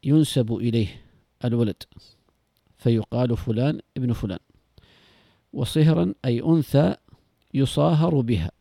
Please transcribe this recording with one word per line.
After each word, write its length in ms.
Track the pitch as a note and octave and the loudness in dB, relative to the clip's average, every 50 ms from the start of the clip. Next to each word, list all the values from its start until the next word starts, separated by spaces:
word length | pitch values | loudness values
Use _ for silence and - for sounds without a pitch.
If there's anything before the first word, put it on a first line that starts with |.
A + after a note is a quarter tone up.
| - | 0
ينسب 500 | C#3+ C#3+ D#3 D#3 - - C#3+ A#2+ A2 A#2 | 2 4 4 4 2 2 -2 0 0 -2
إليه 480 | G2+ A2+ A#2+ A2 A#2 A2 F2+ - - - _ _ _ _ _ _ _ - | -2 -2 -2 0 0 -2 -2 -6 -14 -20 _ _ _ _ _ _ _ -4
الولد 380 | B2 A2+ A#2 A#2 G#2+ - _ - _ _ - _ - _ _ _ _ _ _ _ _ _ _ _ _ _ _ | -2 0 0 0 0 -2 _ -14 _ _ -20 _ -20 _ _ _ _ _ _ _ _ _ _ _ _ _ _
فيقال: 600 | - A#2+ A#2 A2+ G#2 _ - A#2+ B2+ B2 A#2 - | 0 0 0 0 -2 _ -4 -2 -2 -2 -2 -4
"فلان 420 | - - A2+ A2 B2 C#3+ D3+ - - _ _ - | -4 -4 -4 -2 -2 -2 -2 -4 -10 _ _ -6
ابن 160 | B2+ A#2+ A#2 | -4 -4 -4
فلان"، 260 | - - G#2 F2+ - _ _ _ _ _ _ _ - _ _ _ _ _ _ _ _ _ _ _ _ _ _ - | -4 -4 -8 -8 -10 _ _ _ _ _ _ _ -20 _ _ _ _ _ _ _ _ _ _ _ _ _ _ -8
وصهرا 600 | - C3+ - - D#3 D#3 D#3+ D#3+ E3 E3+ F#3 G3+ _ - | -6 -6 -2 2 4 4 4 4 4 0 -2 -4 _ -4
أي 160 | C3 A#2+ A#2 | -2 -2 -2
أنثى 540 | - E3 D#3+ E3 C3+ - - C#3 D#3 G#3 - - _ _ - _ _ _ _ _ _ _ - | 2 2 2 2 2 2 2 2 2 2 -2 -4 _ _ -20 _ _ _ _ _ _ _ -2
يصاهر 640 | C3+ C#3 B2+ - - D3 D#3+ E3+ D3+ D#3 E3+ E3 C#3 | -2 -2 0 0 0 0 2 2 2 2 2 2 0
بها 300 | B2 A#2 A#2+ F#2+ D#2+ E2 _ _ | 0 0 0 -2 -2 -4 _ _